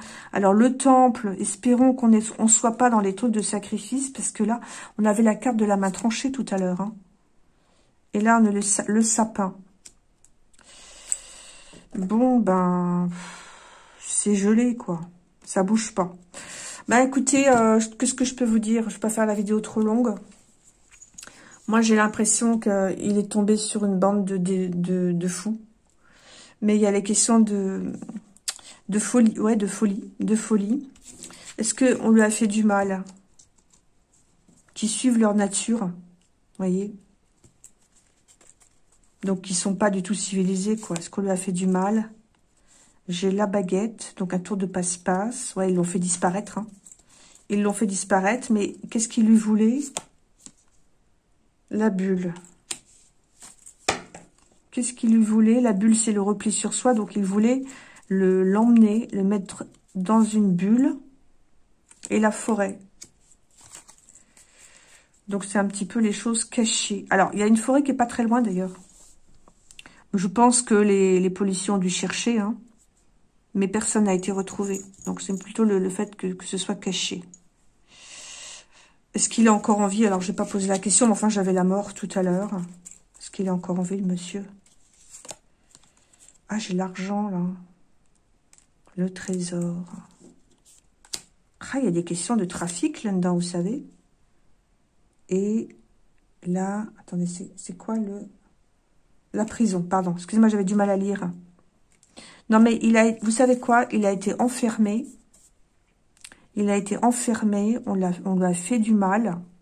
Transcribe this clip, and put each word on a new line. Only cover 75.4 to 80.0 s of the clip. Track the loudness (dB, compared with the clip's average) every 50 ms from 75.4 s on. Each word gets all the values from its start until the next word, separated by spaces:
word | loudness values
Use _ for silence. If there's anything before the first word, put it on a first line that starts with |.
| -10 -8 -2 0 2
le, | 2 2 2
le | 0 -2
fait | -4 -6 -8 -8 -8
que, | -8 -8
que | -8 -8 -8 -10
ce | -8 -8
soit | -6 -6 -6 -8
caché. | -6 -6 -6 -6 -4 -6 -6 -8 -10 -12 -16 -20 -20 _ _ _ _ _ _ _ _ _ _ -20 -20 -20 -20 -20 -20 -18 -18 -18 -18 -18 -20 -20 -20 -20 _ _ _ _ _ _ _ _ _ -6
Est-ce | -4 -4 -2
qu'il | 2 4 4
est | 6
encore | 4 4 2 0 0 2
en | 0
vie ? | 0 0 2